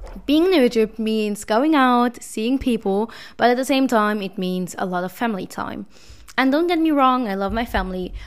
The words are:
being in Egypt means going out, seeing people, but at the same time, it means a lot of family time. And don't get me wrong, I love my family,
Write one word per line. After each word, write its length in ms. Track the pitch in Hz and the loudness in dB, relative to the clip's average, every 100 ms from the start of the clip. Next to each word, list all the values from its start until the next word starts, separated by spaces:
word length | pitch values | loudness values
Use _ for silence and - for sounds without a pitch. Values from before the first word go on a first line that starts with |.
| - 196 - | -14 -8 0
being 200 | 294 359 | 2 4
in 80 | |
Egypt 440 | 349 240 226 214 220 | 4 4 2 -2 -2
means 460 | 220 220 214 208 | -4 -2 -2 -4
going 320 | - 214 302 311 | -2 0 2 4
out, 480 | 254 247 240 240 | 4 4 0 -2
seeing 340 | - - 220 269 | -12 -6 -2 0
people, 540 | 269 226 196 196 226 - - - | 0 -2 0 -2 -2 -8 -14 0
but 120 | 233 | 2
at 80 | 247 | 2
the 80 | 269 | 0
same 220 | 269 269 | 0 2
time, 340 | 233 208 214 | 2 2 -2
it 160 | 196 - | -4 -6
means 360 | 185 185 180 - | -4 -4 -6 -6
a 80 | 196 | -4
lot 180 | 180 | -4
of 80 | 185 | -6
family 340 | - 240 196 - | -4 -4 -4 -8
time. 400 | - - - 202 - - - - - | -10 -10 -10 -14 -18 -20 -20 -6 2
And 140 | 262 | 4
don't 160 | 277 349 | 4 2
get 120 | 349 | 2
me 120 | 320 | 2
wrong, 360 | 285 262 254 226 | 4 4 2 0
I 80 | 190 | -2
love 180 | 196 | -2
my 120 | 220 240 | -2 -2
family, 480 | 214 185 185 180 - | -4 -4 -6 -8 -10